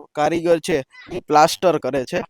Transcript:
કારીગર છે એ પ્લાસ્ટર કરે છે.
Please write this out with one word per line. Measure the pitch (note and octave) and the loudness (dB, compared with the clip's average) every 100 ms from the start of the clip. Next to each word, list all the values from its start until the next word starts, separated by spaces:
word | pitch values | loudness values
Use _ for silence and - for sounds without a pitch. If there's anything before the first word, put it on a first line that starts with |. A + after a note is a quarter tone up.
| - | -10
કારીગર | - D3+ E3+ E3 E3+ | -4 -2 0 0 0
છે | - C#3+ - - - | 0 -4 -6 -16 -14
એ | - | -12
પ્લાસ્ટર | - D3+ E3 - F#3 C#3+ | 2 4 4 2 0 0
કરે | B2+ C3+ B2 | -2 -4 -4
છે. | - - | -6 -8